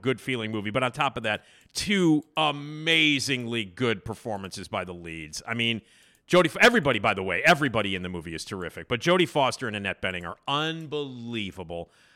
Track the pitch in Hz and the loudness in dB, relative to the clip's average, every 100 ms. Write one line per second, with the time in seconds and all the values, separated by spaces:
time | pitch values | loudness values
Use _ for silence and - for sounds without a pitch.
0 | 123 117 135 120 110 110 104 127 127 147 | -2 -2 -2 -4 -2 -4 -2 -2 -2 0
1 | 139 - 110 104 _ _ _ - 190 202 | -2 -2 -4 -4 _ _ _ -6 0 4
2 | 165 151 - 160 151 143 147 151 160 165 | 4 4 0 0 0 -2 -10 -6 2 4
3 | 151 139 135 127 120 117 98 87 120 104 | 4 2 0 -2 -2 -4 -4 -2 0 0
4 | 113 101 117 101 95 101 85 98 90 87 | -6 -10 -8 -8 -8 -12 -6 -6 -6 -10
5 | 85 80 78 - - 117 117 113 _ _ | -10 -12 -10 -12 -6 0 0 0 _ _
6 | _ _ - 180 165 190 226 233 139 110 | _ _ 4 4 4 6 6 6 4 2
7 | 110 98 95 90 151 156 143 110 101 92 | 2 0 0 2 4 6 4 2 0 -2
8 | 90 87 82 80 - 98 82 85 - 120 | -4 -8 -8 -10 -8 -6 -8 -8 -4 -2
9 | 170 185 160 151 127 - 120 104 98 - | 2 4 4 2 0 0 -6 -4 -6 -4
10 | 95 90 87 107 - 143 156 160 151 147 | -4 -4 -8 -10 -4 -2 -2 -8 -8 -8
11 | 139 123 117 113 95 95 85 85 82 _ | -8 -10 -8 -6 -6 -10 -10 -10 -12 _
12 | _ | _